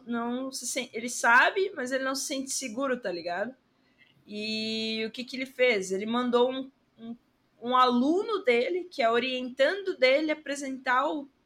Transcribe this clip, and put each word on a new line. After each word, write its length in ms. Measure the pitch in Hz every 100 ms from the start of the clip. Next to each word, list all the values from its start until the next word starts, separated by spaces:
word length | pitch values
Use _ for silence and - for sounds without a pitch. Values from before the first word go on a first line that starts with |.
| 226
não 460 | 233 233 247 262
se 160 | 269 240
sen-, 220 | 285 240
ele 160 | 220 240
sabe, 640 | - 247 247 320 403 392 302
mas 160 | 254
ele 120 | 262
não 100 | 262 269
se 100 | -
sente 260 | 269 269
seguro, 480 | - 262 220 277 247
tá 120 | 202
ligado? 440 | 175 170 175 226 - _ _ _ _ _ _ -
E 760 | 208 214 220 220 220 220 220 220
o 40 |
que 120 | 254
que 120 | 247 254
ele 100 | 262
fez? 440 | - 247 208 185
Ele 140 | 190 220
mandou 460 | 240 247 240 254
um, 200 | 262 269 _ _ _
um, 180 | 226 240 _ _ _ _
um 140 | 233 254
aluno 680 | 254 240 269 349 453 392
dele, 400 | 254 233 262 359 339
que 160 | -
é 80 | 226
orientando 880 | 240 262 254 254 254 277 392 370 311
dele, 340 | 254 277 311
apresentar 800 | 302 269 277 269 262 269 254 294
o 180 | 311 277 _